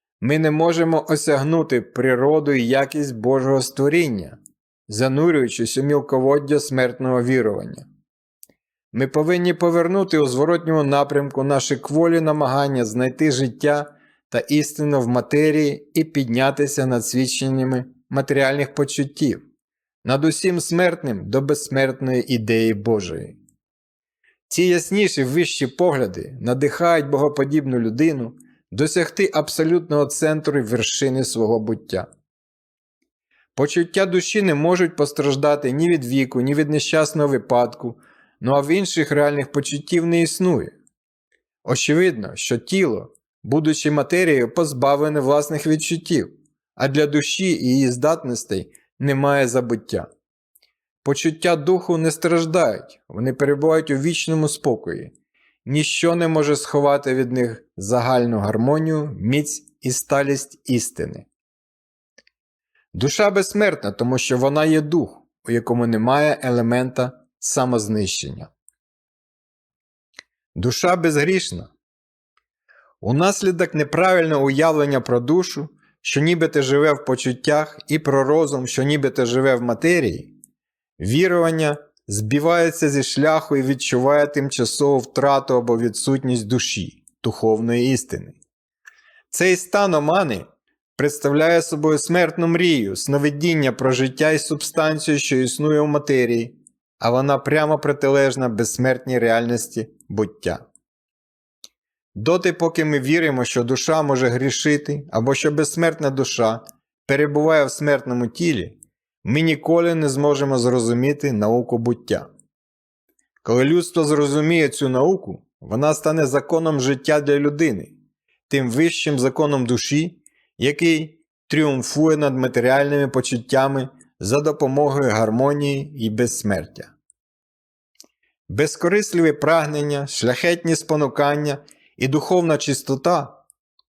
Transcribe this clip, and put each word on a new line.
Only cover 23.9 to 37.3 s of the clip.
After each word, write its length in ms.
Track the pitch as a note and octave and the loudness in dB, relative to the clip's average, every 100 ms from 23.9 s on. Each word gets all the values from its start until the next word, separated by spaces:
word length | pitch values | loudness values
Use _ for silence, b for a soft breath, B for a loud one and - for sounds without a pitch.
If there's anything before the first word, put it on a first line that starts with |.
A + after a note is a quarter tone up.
| _ _ _ _ _ - | _ _ _ _ _ -8
Ці 160 | - | 0
ясніші 600 | F3+ F3 - G3 G3 - | 2 2 0 0 0 0
вищі 440 | B2+ D3+ D#3+ - C3 | 0 0 0 -2 -4
погляди 720 | - F3+ C#3+ G#2+ F2+ - C3 | 0 2 2 -2 -4 -12 -8
надихають 680 | A2+ B2+ C#3+ - E3+ E3 C#3 | -4 0 0 0 2 2 2
богоподібну 720 | C#3+ D3 D3 C#3 D3+ C3+ B2 | 0 0 0 0 0 0 -2
людину 540 | A2+ A2+ D#3+ C#3 A#2 - b b b | -2 0 0 0 -6 -12 b b b
досягти 600 | G2 D3+ - E3 - F#3+ | -4 -2 0 -2 0 0
абсолютного 720 | - - - D#3+ F3 E3 D3 C#3+ | 0 -2 -2 0 0 0 0 0
центру 540 | - D#3 D#3 D3+ C#3+ | 0 -2 0 -2 -2
і 20 | |
вершини 600 | A2 A#2 G#2+ - C#3 C3 | 0 -2 -2 -2 -2 0
свого 360 | B2 A#2 A2 A#2 | -2 0 0 0
буття. 480 | A2 G#2+ - F#2 - _ _ _ _ _ _ _ _ _ _ _ _ _ _ - | -2 -6 -6 -8 -8 _ _ _ _ _ _ _ _ _ _ _ _ _ _ -4
Почуття 500 | C#3+ F3 E3+ G3 F#3+ | -2 0 -2 0 0
душі 360 | F3 - G#3+ | 0 -2 0
не 120 | G3 | 0
можуть 420 | C#3+ D#3+ F3+ E3+ - | 2 2 2 0 0
постраждати 760 | C#3+ D3+ C#3 C3+ D3 D3 C#3 | -2 0 -2 0 2 0 0
ні 180 | C#3 E3+ | 0 2
від 160 | E3 A#2+ | 0 0
віку, 360 | C3+ C3 B2+ | -2 0 0
ні 120 | B2+ | 0
від 160 | C#3+ D3 | 0 0
нещасного 600 | D3+ - D#3+ D3+ D#3 | 0 0 0 0 0
випадку, 720 | C#3+ | 0